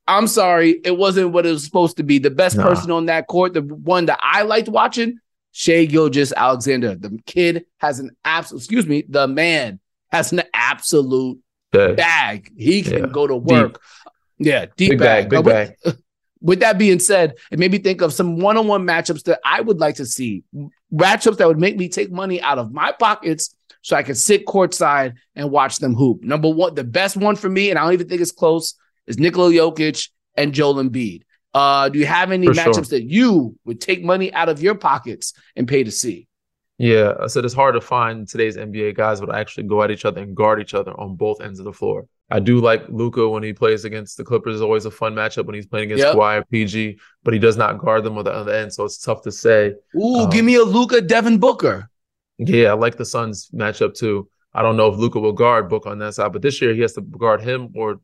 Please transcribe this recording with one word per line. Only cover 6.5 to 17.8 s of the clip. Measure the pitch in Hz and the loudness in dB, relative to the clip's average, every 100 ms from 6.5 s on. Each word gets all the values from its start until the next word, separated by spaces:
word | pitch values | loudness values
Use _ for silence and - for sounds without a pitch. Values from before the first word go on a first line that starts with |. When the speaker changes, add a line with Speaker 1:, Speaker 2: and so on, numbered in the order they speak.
| 127 123 131 120 92 | 0 0 -2 -2 -6
Speaker 1:
The | 101 110 - | -10 -14 -6
kid | 175 175 165 - _ | 0 0 0 -8 _
has | 151 131 | -6 -4
an | 135 - | -10 -8
absolute, | 156 160 160 143 | -4 -4 -6 -14
excuse | 120 233 165 | -4 -2 0
me, | 147 143 | -2 -2
the | 139 135 | 0 0
man | 135 170 160 120 95 _ _ _ | 0 0 0 -2 -10 _ _ _
has | 170 - | -4 -2
an | 180 - | -4 -4
absolute | - 120 147 - 151 131 131 131 127 _ _ _ | -2 -2 -2 0 0 2 -2 -2 -8 _ _ _
Speaker 2:
Bag. | 98 98 - | 2 4 2
Speaker 1:
bag. | 165 165 120 104 - - | 2 2 0 -4 -14 -4
He | 117 196 | 0 0
can | 156 - | 0 -4
Speaker 2:
Yeah. | 131 | -4
Speaker 1:
go | 143 143 | -2 -2
to | |
Speaker 2:
Deep. | 127 | -2
Speaker 1:
work. | 123 123 113 - _ - - _ _ _ | 2 2 2 -4 _ -20 -20 _ _ _
Yeah, | 151 131 87 - | 0 0 -2 -2
deep | 185 | 2
Speaker 2:
Big | 135 | 4
Speaker 1:
bag. | 120 107 104 | 4 4 2
Speaker 2:
bag, | |
big | 139 | 2
Speaker 1:
But | |
with, | 160 113 104 - | 4 2 0 -4
Speaker 2:
bag. | 165 - _ _ | -6 -6 _ _
Speaker 1:
<laughs> | _ _ | _ _
with | 170 185 | 0 2
that | 226 196 | 2 4
being | 208 180 | 4 4
said, | - 196 165 - - | 4 2 2 -2 -8
it | - | -2
made | 185 | 0
me | |
think | 196 | 2